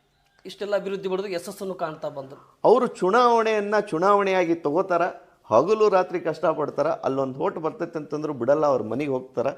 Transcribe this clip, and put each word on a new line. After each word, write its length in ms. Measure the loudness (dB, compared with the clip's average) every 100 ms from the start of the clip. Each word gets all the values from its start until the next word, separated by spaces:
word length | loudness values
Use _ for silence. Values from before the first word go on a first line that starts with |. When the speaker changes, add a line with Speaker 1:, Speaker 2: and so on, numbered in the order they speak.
| _ _ _ _ -18
Speaker 1:
ಇಷ್ಟೆಲ್ಲ 300 | -10 -4 -4
ಅಭಿವೃದ್ಧಿ 320 | -4 -6 -4
ಮಾಡೋದು 200 | -4 -4
ಯಶಸ್ಸನ್ನು 460 | -8 -8 -10 -10
ಕಾಣ್ತಾ 340 | -6 -8 -8 -10
ಬಂದ್ರು? 500 | -10 -14 -18 -20 _
Speaker 2:
ಅವರು 220 | 4 4 4
ಚುನಾವಣೆಯನ್ನ 920 | 0 2 4 4 4 2 0 0 0
ಚುನಾವಣೆಯಾಗಿ 720 | 0 2 4 4 4 2 2
ತಗೋತಾರ, 480 | 0 0 0 0 0 0 -4 -18 _ 2
ಹಗಲು 380 | 4 4 4 4
ರಾತ್ರಿ 320 | 4 2 -4
ಕಷ್ಟಪಡ್ತಾರ, 640 | -6 -2 -2 0 -2 -2 -2
ಅಲ್ಲೊಂದು 520 | -2 -2 -2 -2 -2
ಓಟ್ 200 | -4 -4
ಬರ್ತೈತೆ 400 | -6 -6 -8 -8
ಅಂತಂದ್ರು 360 | -8 -6 -6
ಬಿಡಲ್ಲ, 320 | -2 0 2 2
ಅವ್ರ 160 | 0
ಮನೆಗೆ 280 | -2 -4 -4
ಹೋಗ್ತಾರ. 360 | -4 -4 -4 -4